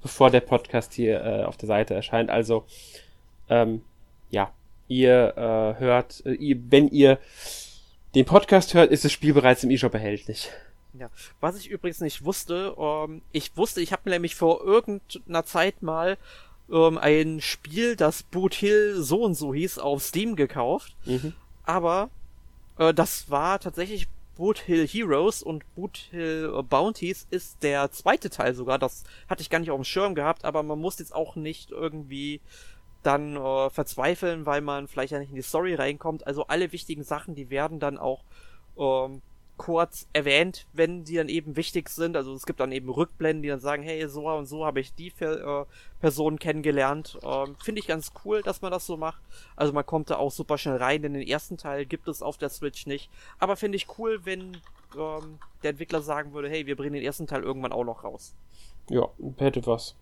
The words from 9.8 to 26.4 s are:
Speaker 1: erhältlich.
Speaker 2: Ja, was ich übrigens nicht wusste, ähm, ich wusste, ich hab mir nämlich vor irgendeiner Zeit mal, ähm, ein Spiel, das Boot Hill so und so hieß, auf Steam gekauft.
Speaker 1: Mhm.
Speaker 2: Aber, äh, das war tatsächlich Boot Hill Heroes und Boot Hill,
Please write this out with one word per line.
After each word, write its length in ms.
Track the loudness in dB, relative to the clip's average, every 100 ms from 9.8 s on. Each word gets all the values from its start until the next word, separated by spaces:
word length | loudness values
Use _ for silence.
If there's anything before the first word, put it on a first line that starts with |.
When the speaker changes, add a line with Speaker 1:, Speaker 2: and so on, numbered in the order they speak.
| 2
Speaker 1:
erhältlich. 560 | 0 -2 -4 -6 -10 -10 -14 -20 -20 _ -18
Speaker 2:
Ja, 120 | -16 -16 -20 -4
was 160 | -4 -4
ich 120 | -10
übrigens 300 | -6 -6 -4
nicht 240 | -6 -4
wusste, 500 | -4 -4 -4 -4 -4 -4
ähm, 440 | -2 -2 -4 -10 -6
ich 260 | -6 -6 -2
wusste, 240 | -2 0
ich 100 | -2
hab 140 | -2 -2
mir 60 |
nämlich 240 | -2 -2 2
vor 280 | 4 4
irgendeiner 800 | 4 4 4 -8 -10 -16 -4 -4
Zeit 380 | 0 2 0 0
mal, 360 | -4 0 0 -2 -8 -20 -20 -20 -2
ähm, 260 | 6 6 6
ein 440 | 4 4 4 -2
Spiel, 540 | -6 -8 -8 -2 0 4
das 280 | 2 2
Boot 300 | -6 0 0
Hill 420 | 2 4 4 4 0
so 200 | 0 2
und 140 | 2 0
so 180 | -2
hieß, 260 | -2 -4 -4
auf 220 | -2 -2
Steam 340 | -2 -4 -2 0
gekauft. 600 | 0 0 0 -2 -4 -14 -4
Speaker 1:
Mhm. 280 | -4 -4 -10 -20 -12 -2
Speaker 2:
Aber, 440 | 0 2 0 -2 -8 -18 -18 -20 -20 -20 2
äh, 160 | 4
das 360 | 6 2 0 -2
war 300 | 0 2 0
tatsächlich 480 | -2 -8 -8 0 -2 -2 -14 -4
Boot 220 | -2 -2
Hill 280 | 2 2 2
Heroes 560 | 0 2 4 2 0
und 200 | -8 -8 -10 -12
Boot 220 | -12 -12 -14
Hill, 420 | -6 -4 -4